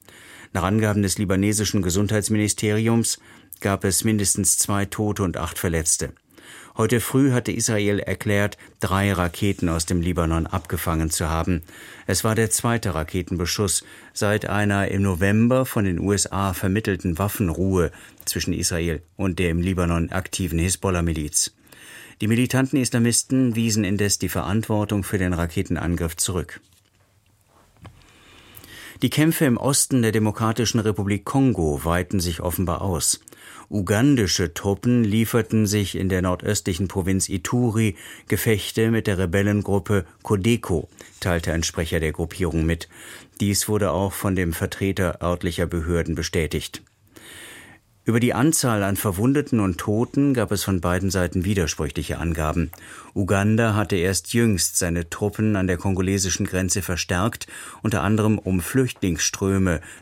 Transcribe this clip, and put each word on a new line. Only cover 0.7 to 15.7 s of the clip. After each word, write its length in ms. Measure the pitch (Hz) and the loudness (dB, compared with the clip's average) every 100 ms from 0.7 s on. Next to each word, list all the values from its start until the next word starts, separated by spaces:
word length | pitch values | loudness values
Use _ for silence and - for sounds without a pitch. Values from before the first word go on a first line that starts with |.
| 107 107 104 | 2 2 2
des 160 | 98 - | 0 0
libanesischen 640 | 98 95 101 104 101 107 | 0 2 2 0 0 0
Gesundheitsministeriums 1400 | 90 87 104 107 98 107 104 - 107 104 113 117 113 - - - - - | 0 0 2 0 0 0 0 0 0 0 2 2 0 -4 -10 -20 -20 -4
gab 240 | 104 98 | 0 2
es 180 | 101 92 | 2 0
mindestens 540 | 113 107 98 - 92 - | 2 2 2 0 0 0
zwei 280 | - 101 98 | 0 -2 -2
Tote 360 | - 107 101 | -2 -2 0
und 140 | 95 80 | -2 -2
acht 220 | 80 - | -6 -4
Verletzte. 560 | 95 82 78 - 69 - _ - - - - - | -2 0 0 -2 -4 -10 _ -20 -20 -20 -14 -2
Heute 240 | 110 120 | 2 2
früh 320 | - 135 139 | 2 4 4
hatte 200 | 123 110 | 2 0
Israel 480 | 92 113 110 101 101 | -2 0 0 2 0
erklärt, 560 | - 98 104 101 101 - - _ | -2 -4 0 2 0 -4 -20 _
drei 320 | 90 95 101 | -2 0 2
Raketen 560 | 90 87 - 104 95 90 | 2 0 0 -2 0 0
aus 160 | 82 | 0
dem 160 | - 90 | 0 0
Libanon 460 | 85 85 82 82 80 | 0 0 0 0 -2
abgefangen 640 | 92 - 87 - 80 80 | -4 -4 -6 -2 -2 -2
zu 180 | - 82 | -2 -2
haben. 340 | 82 82 87 - - - - - | -2 0 -2 -4 -20 -20 -16 -4
Es 180 | 95 | -2
war 100 | 113 | 0
der 160 | 110 110 | 0 0
zweite 440 | - 120 117 104 | 0 0 0 -2
Raketenbeschuss 880 | 78 78 95 87 87 87 - 101 - - - - | -4 -4 -4 -4 -4 -2 -2 -2 -2 -6 -20 -18
seit 320 | - 104 107 - | -4 0 0 0
einer 420 | 101 104 101 98 | 0 2 2 0
im 140 | 98 | 0
November 640 | 98 87 98 107 117 127 | 0 2 2 4 4 2
von 180 | 131 | 0